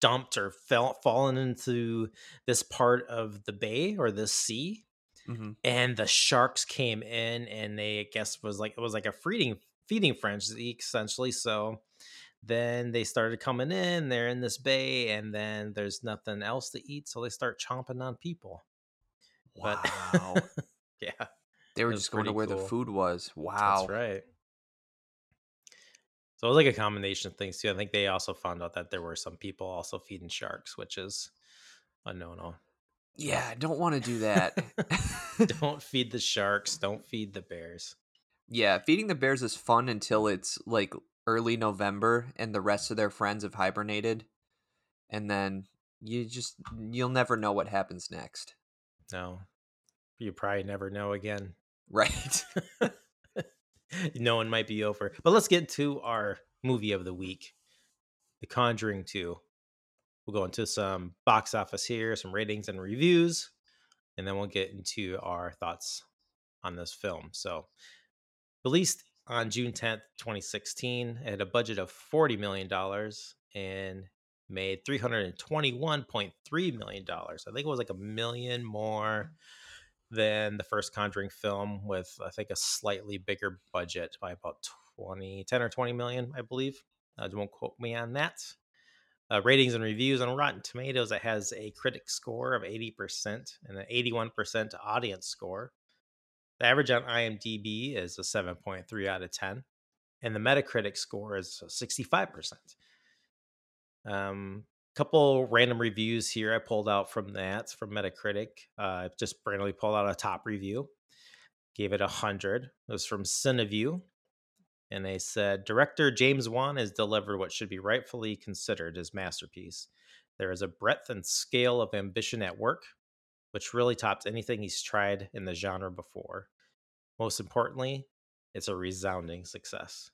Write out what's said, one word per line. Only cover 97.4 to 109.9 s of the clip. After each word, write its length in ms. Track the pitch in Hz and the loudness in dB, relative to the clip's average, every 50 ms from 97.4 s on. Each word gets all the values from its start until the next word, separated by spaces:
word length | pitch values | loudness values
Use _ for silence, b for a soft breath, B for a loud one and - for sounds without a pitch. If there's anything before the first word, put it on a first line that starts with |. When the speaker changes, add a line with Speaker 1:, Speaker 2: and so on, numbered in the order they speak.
| - 113 110 107 | -6 -6 -6 -4
Speaker 1:
B 340 | 101 110 107 110 117 107 90 | -4 -4 -4 -4 -4 -4 -4
is 220 | 95 90 85 - - | -4 -4 -6 -8 -8
a 60 | 92 | -6
seven 320 | - - 110 95 87 90 | -2 0 0 0 0 -6
point 320 | - _ 101 95 92 87 - | -8 _ -8 -8 -8 -10 -8
three 200 | 110 107 95 98 | -6 -2 -2 -2
out 140 | 95 92 | -2 -2
of 80 | 90 90 | -4 -8
ten, 340 | - - 101 95 101 127 135 _ _ _ _ _ _ _ _ _ _ _ - | -8 -6 -6 -6 -6 -8 -12 _ _ _ _ _ _ _ _ _ _ _ -6
and 120 | 117 110 | -4 -2
the 40 | 104 | 2
Metacritic 580 | 107 123 139 143 135 - - 117 101 101 98 - | 4 6 6 6 4 2 0 0 0 0 -4 -6
score 400 | - - - 104 104 107 101 98 | -8 -6 -8 -8 -6 -4 -4 -4
is 240 | 90 - - - - 85 | -4 -6 -12 -14 -14 -10
sixty-five 640 | - - 123 110 - - 123 - - 180 196 - - | -8 -8 -6 -6 -6 -6 0 2 2 2 2 0 -6
percent. 420 | 156 - - - - _ - - _ _ _ _ _ _ _ _ _ _ _ _ _ _ _ _ _ _ _ _ _ _ _ _ _ _ 104 | -10 -12 -12 -12 -12 _ -20 -20 _ _ _ _ _ _ _ _ _ _ _ _ _ _ _ _ _ _ _ _ _ _ _ _ _ _ -4
Um, 560 | 101 98 98 98 98 98 98 98 98 104 110 _ _ _ _ _ _ | -4 -2 -2 -4 -4 -6 -8 -10 -10 -12 -14 _ _ _ _ _ _
couple 520 | - 147 - - 156 147 139 135 131 127 117 | -2 0 6 8 10 10 10 8 6 4 6
random 320 | 113 117 123 123 120 117 | 8 8 8 8 8 4
reviews 500 | 117 113 101 107 110 110 117 117 104 - | 2 2 2 2 2 2 2 0 0 0
here 240 | - 113 110 107 113 | -2 0 2 2 2
I 40 | 113 | 0
pulled 320 | - - 117 107 104 107 | 2 2 0 2 2 4
out 200 | 104 101 95 - | 4 2 2 2
from 240 | - 113 98 98 101 | -2 -4 -4 -4 -6
that, 360 | 98 95 92 98 107 117 - | -4 -2 -2 -2 -4 -4 -8
from 220 | - - 117 101 | -10 -10 -10 -6
Metacritic. 560 | 104 104 101 95 - - - 107 101 101 110 110 - - - _ _ - | -4 -2 -2 -4 -6 -4 -4 -2 -2 -2 -4 -6 -10 -20 -20 _ _ -4
Uh, 300 | 101 95 92 90 90 90 - - | -2 -2 -2 -2 -4 -6 -4 -4
just 180 | 113 101 - - _ | -4 -4 -6 -8 _
randomly 260 | 104 101 98 101 101 | -4 -2 0 0 -2
pulled 240 | 95 - - 107 | -2 0 0 2